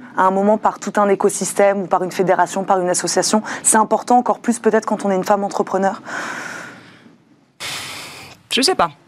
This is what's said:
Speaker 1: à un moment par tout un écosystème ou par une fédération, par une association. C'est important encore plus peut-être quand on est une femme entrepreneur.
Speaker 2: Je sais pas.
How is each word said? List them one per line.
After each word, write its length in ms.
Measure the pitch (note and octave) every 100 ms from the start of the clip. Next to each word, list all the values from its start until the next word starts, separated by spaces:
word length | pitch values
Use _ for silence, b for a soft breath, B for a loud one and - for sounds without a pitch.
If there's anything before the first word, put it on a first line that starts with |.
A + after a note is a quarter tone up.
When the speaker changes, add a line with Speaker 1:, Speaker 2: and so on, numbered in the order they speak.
| B -
Speaker 1:
à 60 |
un 80 | F#3+
moment 260 | F#3+ G3+ A3
par 220 | G3+ -
tout 120 | - G#3
un 120 | G3+
écosystème 760 | F#3+ G3 - F#3 - G3+ G3+
ou 40 | F3
par 160 | F3+
une 80 | F3+
fédération, 540 | - F3+ F3 E3+ G3
par 160 | F#3 F#3+
une 80 | F3+
association. 540 | F3 E3+ F#3 F3 A3 - B
C'est 140 | - A3
important 400 | G#3+ G#3+ - B3
encore 220 | A#3+ G3
plus 180 | - A3+
peut-être 260 | A3 A3
quand 200 | A3 G#3+
on 60 | G3+
est 40 | F#3+
une 60 |
femme 200 | F3+ G3+
entrepreneur. 580 | G3 - E3 F#3+ G3 G#3+ B B B B B B B B B B B _ _ _ _ _ B B B B B B B B -
Speaker 2:
Je 120 | -
sais 120 | C4
pas. 160 | F4+ E3+ -